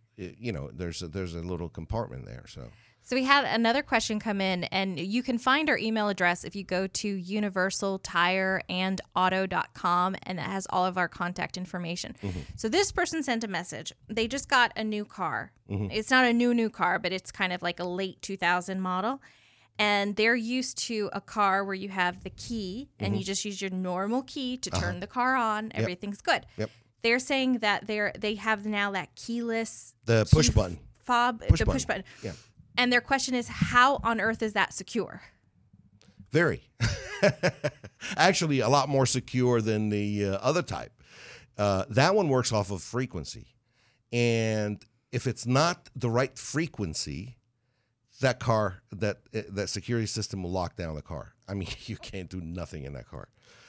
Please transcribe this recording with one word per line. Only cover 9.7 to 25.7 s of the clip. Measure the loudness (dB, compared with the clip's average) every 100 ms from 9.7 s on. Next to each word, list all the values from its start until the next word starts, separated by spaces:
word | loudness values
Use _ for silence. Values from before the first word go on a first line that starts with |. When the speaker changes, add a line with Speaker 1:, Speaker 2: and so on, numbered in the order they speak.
Speaker 2:
com, | -2 0 2 2 -2
and | -6 -6
that | -6
has | -6 -2
all | 0 0
of | 0
our | -2
contact | -2 -6 -4 -6 -6
information. | -8 -6 -6 -6 -8 -8
Speaker 1:
Mm-hmm. | -6 -6 -8 -6
Speaker 2:
So | 0
this | 2 2
person | 0 -2 -2
sent | -2 -2
a | -4
message. | -6 -6 -10 -12 -14 -6
They | -2 -2
just | -4 2
got | 4 4 2
a | -4
new | -4
car. | -6 -6 -4 -4 -6 _ -6
Speaker 1:
Mm-hmm. | -4 -2
Speaker 2:
It's | -2 2
not | 4
a | 6
new, | 4 4
new | 4 0
car, | 0 0 0
but | -2
it's | -4 -6
kind | -4 -2
of | -2
like | -4 -4
a |
late | -4 -4 -6 -8
two | -10 0
thousand | 2 2 0 -4
model. | -2 -2 -2 -4 -10 _ _ _ _ -2
And | 2 2 2 2
they're | 2 2
used | 0 -2 -2 -4 -4
to | -2 -2
a | -6
car | -4 0 2 2 0
where | -6
you | -4
have | 0 0 0
the | -8
key, | -12 -8 -6 -6 -8 -12 -6
and | -2
Speaker 1:
Mm-hmm. | 0
Speaker 2:
you | -2
just | -4
use | -4 -4
your | -4
normal | -2 -2 -2 0 -2
key | -2 -6 -6 -4
to | -2
Speaker 1:
Uh-huh. | -2
Speaker 2:
turn | -2 -4
the | -6
car | 0 2 2
on. | 2 0
Speaker 1:
Yep. | -4